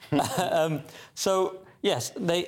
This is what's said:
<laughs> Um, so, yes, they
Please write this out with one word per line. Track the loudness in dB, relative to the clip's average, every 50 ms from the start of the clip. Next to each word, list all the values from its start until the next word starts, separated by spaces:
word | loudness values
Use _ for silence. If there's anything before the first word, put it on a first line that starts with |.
| -6 -2
<laughs> | 0 0 0 0 0 -2
Um, | 0 2 2 2 2 2 0 -4 -6 -10 -18 -20 -20 -16 -8
so, | -2 0 2 4 4 2 0 -2 -8 -16 -20 -8 _
yes, | 0 0 0 0 -2 -6 -6
they | -4 -2 0 0 0 0